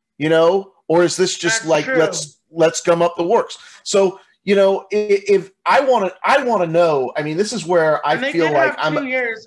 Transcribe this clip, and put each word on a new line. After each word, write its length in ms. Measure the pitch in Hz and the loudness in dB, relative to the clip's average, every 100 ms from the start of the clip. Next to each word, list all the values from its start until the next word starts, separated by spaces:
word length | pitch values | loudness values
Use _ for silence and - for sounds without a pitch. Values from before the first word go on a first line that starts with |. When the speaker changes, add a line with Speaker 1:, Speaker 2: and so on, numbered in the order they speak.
| _ - | _ -6
Speaker 1:
You 120 | 156 | 0
know, 440 | 160 165 196 196 _ - | 2 2 0 -4 _ -2
or 160 | 170 | 2
is 140 | 175 - | 2 0
this 200 | 185 - | -4 -2
just 260 | 170 170 | -4 -4
Speaker 2:
That's 60 | 156 | -2
Speaker 1:
like, 180 | 156 262 | -2 0
Speaker 2:
true. 100 | 160 | 0
Speaker 1:
let's, 420 | 156 - - _ _ | 0 -2 -12 _ _
let's 300 | 165 160 165 | 0 0 0
gum 200 | 180 170 | 0 2
up 140 | 175 170 | 0 -2
the 100 | 170 | 0
works? 320 | 233 254 - - - | 0 -2 -10 -20 -16
So, 380 | - 202 190 185 _ _ | -2 0 0 -2 _ _
you 100 | 190 | 0
know, 280 | 196 196 190 - | 2 2 0 -2
i-, 300 | 208 208 196 202 | -2 0 0 2
if 240 | 196 160 _ 170 | 0 0 _ 0
I 140 | 233 | 2
wanna, 320 | 269 233 185 - | 2 0 -2 -4
I 220 | 202 285 | 0 0
wanna 240 | 247 208 170 | 0 -2 0
know, 440 | 165 170 143 127 156 | 2 2 2 -2 -4
I 60 | |
mean, 120 | 151 160 | -4 -4
this 160 | 214 | -4
is 140 | 226 160 | -6 -2
where 400 | 175 156 147 143 | 0 2 0 -2
I 80 | |
Speaker 2:
And 80 | 160 | -2
they 80 | 269 | -2
Speaker 1:
feel 160 | 170 156 | -2 0
Speaker 2:
did 80 | |
Speaker 1:
like 240 | 147 135 - | 2 0 -2
Speaker 2:
have 160 | - 302 | -4 -4
Speaker 1:
I'm 60 | |
Speaker 2:
two 60 | 262 | -4
years. 360 | 254 233 220 | -4 -6 -8